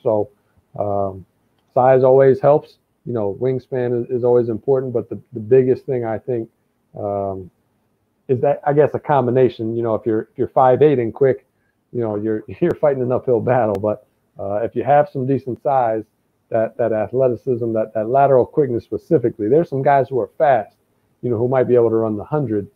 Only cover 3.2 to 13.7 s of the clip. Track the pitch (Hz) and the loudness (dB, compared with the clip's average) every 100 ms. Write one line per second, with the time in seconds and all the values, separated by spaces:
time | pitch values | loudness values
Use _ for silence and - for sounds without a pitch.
3.2 | 101 98 127 131 - 131 123 120 120 127 | -6 -4 -4 -4 -6 -6 -4 -4 -4 -2
4.2 | 120 123 117 104 - 131 131 120 110 107 | 2 2 0 -2 -2 -2 -2 -6 -6 -12
5.2 | - 117 107 131 127 120 - 127 113 110 | -12 -12 0 2 4 0 -4 -6 -4 -6
6.2 | - 120 113 _ _ _ _ 107 104 101 | -6 -6 -8 _ _ _ _ -10 -6 -4
7.2 | 98 95 90 _ _ _ _ _ _ _ | -4 -8 -14 _ _ _ _ _ _ _
8.2 | - 127 143 143 147 147 143 113 - 143 | -4 -2 0 -2 0 2 2 0 -2 0
9.2 | 123 127 123 - 113 117 117 107 113 110 | 0 2 0 0 -6 -4 -4 -4 -2 -4
10.2 | - - 120 - 131 123 151 127 113 - | -4 -6 -4 2 2 4 4 2 -2 0
11.2 | 135 127 _ _ _ _ _ 123 113 104 | 0 0 _ _ _ _ _ -6 -4 -4
12.2 | 110 110 - 101 170 - 151 135 123 120 | -4 -6 -8 -4 -2 0 0 0 -2 -2
13.2 | - 113 107 127 110 | 0 0 2 0 0